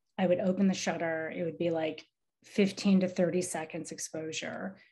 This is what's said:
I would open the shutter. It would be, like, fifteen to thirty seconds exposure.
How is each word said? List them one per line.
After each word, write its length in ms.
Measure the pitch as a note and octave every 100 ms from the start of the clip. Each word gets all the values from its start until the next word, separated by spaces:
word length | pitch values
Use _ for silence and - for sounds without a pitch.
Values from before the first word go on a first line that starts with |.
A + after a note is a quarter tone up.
| _ -
I 80 | F#3
would 140 | F3+
open 260 | F#3+ F#3 G3
the 80 |
shutter. 580 | F#3 - E3 E3 D#3+ D#3+
It 100 | F3
would 140 | E3+ D#3
be, 120 | E3+
like, 340 | E3 D#3 D#3 - _ _ _
fifteen 560 | - - G3 - G3+ F#3+
to 80 | F#3
thirty 340 | F#3 E3+ F3+
seconds 500 | F3 D#3+ D#3+ E3+ D3+
exposure. 840 | D#3+ - D#3+ D#3+ D#3+ - - F#3+ - _